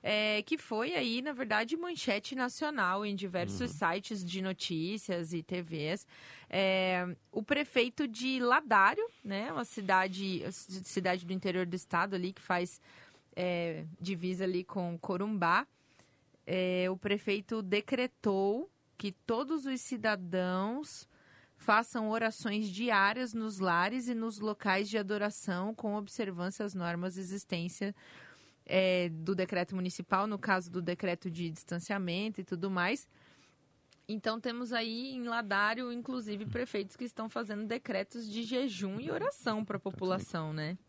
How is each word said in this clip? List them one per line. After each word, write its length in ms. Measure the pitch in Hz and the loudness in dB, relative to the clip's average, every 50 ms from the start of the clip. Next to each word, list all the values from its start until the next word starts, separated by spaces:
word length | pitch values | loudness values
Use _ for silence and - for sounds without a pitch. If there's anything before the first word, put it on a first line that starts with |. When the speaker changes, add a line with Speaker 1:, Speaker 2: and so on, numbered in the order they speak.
Speaker 1:
é, 400 | - - 214 214 214 214 214 214 | 0 2 2 2 2 2 2 0
que 160 | 208 - 320 | 0 0 -2
foi 380 | 294 - - 226 214 233 294 349 | -2 -2 -4 -2 -2 0 0 0
aí, 260 | 339 262 233 226 247 | 0 0 2 0 0
na 120 | 254 302 285 | -2 -2 -4
verdade, 440 | 240 262 214 214 214 226 233 311 | -4 -2 0 2 2 2 0 -2
manchete 560 | 320 339 359 339 - - - 202 208 - - 269 | -4 -2 -4 -4 -2 0 0 0 0 0 -4 -2
nacional 720 | 262 254 254 - - 311 302 302 254 196 180 185 196 208 | -2 -2 -2 0 -2 -2 -2 2 2 2 2 2 2 0
em 100 | 208 202 | -2 -2
diversos 440 | 185 196 185 175 180 175 - - 95 | -2 -4 -2 -2 -2 -2 0 -2 -2
Speaker 2:
Uhum. 60 | - | -2
Speaker 1:
sites 580 | - 165 147 - 165 170 202 196 - 220 196 185 | -2 -2 0 2 2 2 0 -2 -4 -6 -4 -4
de 160 | 175 175 190 | -4 -2 -2
notícias 920 | 190 190 190 - - - 180 160 160 180 208 214 - - 185 170 165 160 175 | -2 -2 -2 -2 -4 -2 -2 -2 -2 -2 -4 -4 -4 -2 -2 -2 -2 -2 -4
e 100 | 165 160 | -6 -4
T 180 | - 185 180 | -4 -4 -6
Vs. 460 | 175 160 165 156 147 151 180 208 - _ - - - - - - - - | -4 -4 -4 -4 -2 -2 -2 -4 -6 _ -20 -20 -20 -20 -20 -20 -12 -2
É, 640 | - 190 196 190 190 190 185 185 185 180 180 180 170 - _ _ | 0 2 4 4 4 4 4 4 2 2 0 -2 -6 -10 _ _
o 120 | - 220 208 | -4 -4 0
prefeito 640 | - 285 285 294 - - 247 240 247 - - 294 | 2 2 2 2 2 4 2 2 2 2 -2 -2
de 320 | 247 220 226 247 262 262 262 | -2 0 -2 0 0 2 2
Ladário, 680 | 247 240 247 302 302 254 220 196 196 202 - 403 440 480 - - - | 6 6 6 6 6 6 8 10 10 8 8 4 -2 -2 -4 -10 -6
né? 280 | 208 196 196 220 277 330 | -4 -4 -2 -2 -2 -2
Uma 100 | 277 240 | -4 -4
cidade, 800 | - - 226 196 190 190 185 185 190 185 190 196 190 185 - - - | -4 -6 -4 2 4 6 6 6 4 0 -2 -2 -2 -2 -2 -2 -4
ci-, 320 | 185 - - - 190 190 185 | -6 -8 -10 -10 -10 -10 -8
cidade 440 | - - 196 180 185 180 185 175 | -2 -2 0 2 2 2 0 -2
do 40 | 175 | -4
interior 360 | 185 185 - 196 175 185 185 | -4 -2 0 0 0 0 0
do 80 | 175 175 | 0 -2
estado 400 | 180 - _ - 170 180 202 196 | -6 -4 _ 2 2 2 2 0
ali, 180 | 185 180 185 190 | -2 -2 -2 -6
que 80 | - | -8
faz, 400 | - - 185 175 180 175 - - _ - - - - - - - _ _ - | -2 0 2 2 2 -2 -6 -14 _ -20 -20 -20 -20 -20 -20 -20 _ _ -6
é, 500 | - 180 180 175 170 170 170 156 156 160 160 170 - | -2 -2 0 0 0 -2 -2 -4 -6 -8 -10 -10 -8
divisa 440 | 170 180 196 165 170 180 185 175 190 | -4 -4 -4 -2 -2 -2 -2 0 -2
ali 180 | 185 185 180 180 | 0 0 -2 -4
com 340 | - - 202 180 175 170 | -2 -4 -4 -2 -2 -4
Corumbá, 680 | 165 - - 185 175 202 214 220 196 175 165 175 208 285 _ _ _ _ _ _ - - _ _ _ _ _ _ _ _ | -6 -4 -4 -2 -2 0 -2 0 2 4 4 4 4 2 _ _ _ _ _ _ -20 -20 _ _ _ _ _ _ _ _
é, 440 | - 175 185 185 180 180 180 180 185 | -2 0 0 2 2 2 2 2 0
o 80 | 190 | 0
prefeito 640 | 185 - 202 202 208 - 214 196 208 196 - 233 220 | -2 0 0 0 0 2 0 0 0 0 -2 -4 -4
decretou 1040 | 202 185 202 208 214 - 277 247 247 254 _ _ - 214 196 190 190 196 208 247 330 - _ _ _ _ _ | 0 2 0 0 2 0 0 0 0 -2 _ _ 0 2 4 4 4 2 2 0 -2 -6 _ _ _ _ _
que 140 | - - 202 | -6 -6 -6
todos 560 | 190 _ _ - 233 226 277 262 320 311 262 | -6 _ _ 0 0 0 2 0 -2 -2 0
os 120 | 277 262 247 | -2 -2 -2
cidadãos 1300 | - - 262 233 214 220 214 196 180 175 175 185 180 180 185 185 196 214 240 277 302 - - - - _ _ - - - - - - _ _ _ | -2 -4 -4 0 2 2 2 2 -2 -2 0 2 2 2 2 2 0 0 -2 -4 -6 -8 -10 -14 -14 _ _ -20 -20 -20 -20 -20 -20 _ _ _
façam 520 | - - 208 214 233 - - 240 220 214 | 4 6 6 6 6 2 -2 -2 0 0
orações 580 | 220 226 226 220 220 - - 233 202 214 214 202 | 0 2 0 0 -2 -2 -2 0 0 0 0 -2
diárias 640 | 180 196 233 240 220 196 196 202 220 247 254 233 208 | -2 -2 2 4 6 6 6 6 4 2 -2 -2 -2
nos 240 | 226 220 220 202 | -4 -4 -4 -2
lares 500 | 190 190 185 170 170 180 202 233 262 240 | 0 2 4 6 6 4 4 2 0 -2
e 60 | 247 240 | 0 -2
nos 260 | 226 226 226 208 208 | 0 -2 -2 -4 -2
locais 480 | 208 214 208 _ - 202 185 190 202 | -2 -2 -2 _ 2 2 2 2 2
de 80 | 202 214 | 2 0
adoração 800 | 220 202 190 214 208 208 208 208 - - - 180 180 190 208 226 | -2 0 0 0 0 0 0 -2 -2 -2 -2 -2 0 -2 -2 -4
com 220 | - - 214 202 | -4 -2 -2 -2
observância 680 | 214 208 196 - - 226 196 180 170 175 190 196 - 214 | -2 -4 -6 -4 -4 -2 -2 -2 -2 -2 -2 -2 -2 -4
às 120 | 202 185 | -4 -2
normas 400 | 190 175 170 170 170 180 190 175 | -2 -2 -2 -2 0 -2 -2 -4
de 40 | 190 | -4
existência, 760 | 190 175 190 202 - _ 196 170 170 175 - - 202 202 202 - - - - - - - - - - - _ _ _ | -6 -4 -6 -6 -4 _ -4 -2 -2 -4 -4 -4 -4 -4 -4 -8 -16 -20 -20 -20 -20 -20 -20 -20 -20 -20 _ _ _
é, 460 | - - 190 190 185 185 180 175 175 | 2 4 4 6 6 4 4 2 0
do 240 | 160 160 160 170 196 | -2 -4 -2 -2 0
decreto 420 | 180 185 180 208 180 175 - 190 | 0 0 0 0 -2 0 0 -2
municipal, 520 | 185 180 180 - - 180 _ 202 190 202 | -2 -2 -2 -4 -6 -2 _ 2 2 2
no 100 | 220 208 | 0 -2
caso 320 | 196 - 226 190 185 175 170 | -4 2 2 2 2 2 -2
do 120 | 170 185 175 | -6 -2 -2
decreto 480 | 170 180 - - 185 175 170 - 190 | -2 -2 0 0 -2 -2 0 -2 -6
de 180 | 165 170 175 165 | -4 -2 -4 -4
distanciamento 920 | 160 - - - 175 175 170 - 208 202 185 175 170 185 208 220 208 - | -4 -6 -8 -6 -6 -6 -2 -2 -2 -2 0 -2 -2 -2 -2 -2 -4 -6
e 40 | 185 | -6
tudo 260 | - 190 170 180 196 | -6 -4 -2 -2 0
mais. 380 | 190 180 175 185 240 277 - _ _ - - - - - - _ _ _ _ _ _ _ _ _ - _ _ | 2 2 2 2 2 -2 -4 _ _ -20 -20 -20 -20 -20 -20 _ _ _ _ _ _ _ _ _ -20 _ _
Então, 320 | - 214 214 - 220 220 226 | -8 -6 -2 -2 -2 -2 -2
temos 320 | - 247 233 240 247 226 | -4 -4 -4 -4 -4 -2
aí 440 | 247 233 226 226 226 233 254 269 262 | -2 -2 0 0 -2 -4 -4 -6 -6
em 80 | 254 240 | -6 -4
Ladário, 680 | 240 233 233 226 202 202 196 202 214 226 233 254 240 | -2 -2 -2 0 2 4 4 4 4 2 0 -2 -4
inclusive, 540 | 240 240 240 - 254 254 220 214 208 202 214 | -4 -6 -4 -4 -4 -4 -2 -4 -4 -4 -4
prefeitos 500 | - - 240 254 - - 208 196 196 - | -2 -2 -2 -2 0 -2 -4 -4 -4 -6
que 80 | - 247 | -8 -8
estão 240 | 233 - - 220 | -8 -6 -8 -8
fazendo 380 | 220 - 226 233 202 208 202 220 | -4 -4 -4 -4 -2 -4 -4 -2
decretos 640 | 202 226 247 - - 233 - 202 - - 233 226 214 | -2 -4 -4 -2 -2 -2 -2 -2 -2 -6 -10 -8 -6
de 140 | 202 226 233 | -4 -4 -2
jejum 560 | 220 254 247 269 262 202 180 196 190 190 220 | 0 0 0 0 0 -2 -2 -4 -2 -2 -4
e 120 | 262 320 | -4 -2
oração 540 | - 339 403 539 571 - - 240 220 214 220 | -2 0 0 -2 -2 -2 -2 -2 0 0 -2
pra 100 | - 202 | -4 -4
Speaker 2:
Exatamente. 60 | 196 - 196 185 - | -4 -4 -6 -4 -2
Speaker 1:
população, 540 | 190 185 185 190 - - - 170 156 156 156 | 0 0 0 0 -2 -4 -4 -4 -2 -2 -2
né? 240 | 156 151 156 180 - - | -2 -2 -4 -4 -6 -10